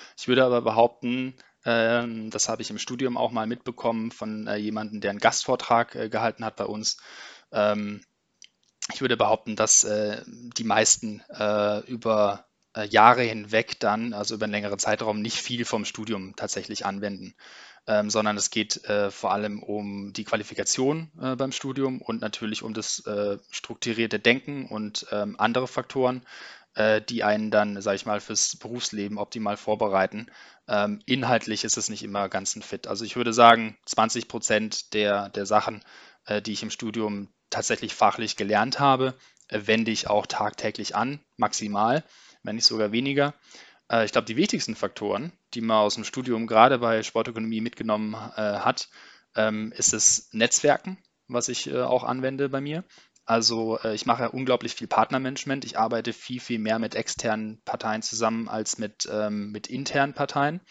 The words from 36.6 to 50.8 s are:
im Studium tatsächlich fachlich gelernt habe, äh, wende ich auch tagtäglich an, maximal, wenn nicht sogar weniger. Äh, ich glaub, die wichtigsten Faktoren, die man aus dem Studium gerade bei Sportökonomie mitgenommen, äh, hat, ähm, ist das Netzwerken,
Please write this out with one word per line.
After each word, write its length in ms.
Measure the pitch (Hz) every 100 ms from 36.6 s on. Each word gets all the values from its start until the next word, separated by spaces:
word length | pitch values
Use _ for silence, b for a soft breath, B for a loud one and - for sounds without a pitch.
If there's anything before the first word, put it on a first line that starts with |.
im 80 | 107
Studium 580 | - 113 113 107 101 101 _ -
tatsächlich 460 | - - 113 113 -
fachlich 420 | 107 - 107 -
gelernt 420 | 101 104 120 -
habe, 360 | 139 131 131 127 b b -
äh, 120 | 107 101
wende 260 | 110 113
ich 160 | 107 -
auch 180 | 104 -
tagtäglich 680 | - 107 - 110 107 104 104
an, 240 | 123 147 _ -
maximal, 680 | 104 - 107 101 113 147 - b b b
wenn 120 | - 110
nicht 100 | -
sogar 280 | 113 107
weniger. 400 | 113 139 139 143 - B B B B -
Äh, 140 | 117 107
ich 80 |
glaub, 120 | 123 110
die 120 | 117
wichtigsten 380 | 208 180 - 110
Faktoren, 580 | 98 - 104 101 165 - _
die 60 | 117
man 200 | 113 110
aus 160 | 107 110
dem 100 | 104
Studium 420 | 135 127 113 113
gerade 320 | 110 127 127
bei 240 | 117 113
Sportökonomie 560 | 110 113 113 113 113 110
mitgenommen, 540 | 117 - 113 107 107
äh, 280 | 110 107 -
hat, 460 | 107 104 120 - - B B B B -
ähm, 380 | 110 107 110 -
ist 160 | -
das 380 | 110 - - -
Netzwerken, 680 | 113 117 - 147 139